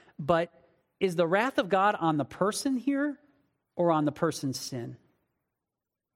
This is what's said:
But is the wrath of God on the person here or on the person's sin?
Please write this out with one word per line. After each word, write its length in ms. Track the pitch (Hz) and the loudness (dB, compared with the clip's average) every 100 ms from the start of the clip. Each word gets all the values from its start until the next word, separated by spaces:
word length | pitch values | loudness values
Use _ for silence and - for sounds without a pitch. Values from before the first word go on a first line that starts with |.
| _ - | _ -12
But 340 | 143 165 170 _ _ _ _ _ | 0 0 0 _ _ _ _ _
is 160 | 190 170 | -2 0
the 100 | 165 | 2
wrath 320 | 190 247 285 | 2 0 -2
of 100 | 202 | 0
God 280 | 190 202 208 | 4 4 2
on 180 | 160 156 | 0 0
the 80 | |
person 520 | 131 - 190 208 277 262 | -2 -2 -2 0 -2 -2
here 420 | 220 277 294 269 _ _ _ _ _ | -2 0 -2 -4 _ _ _ _ _
or 160 | - 170 | -2 2
on 140 | 156 | 4
the 80 | 151 | 2
person's 460 | 143 165 139 139 123 | 0 -2 -2 -6 -6
sin? 380 | - 127 123 127 _ _ _ _ _ _ _ _ _ _ _ | -8 -10 -10 -14 _ _ _ _ _ _ _ _ _ _ _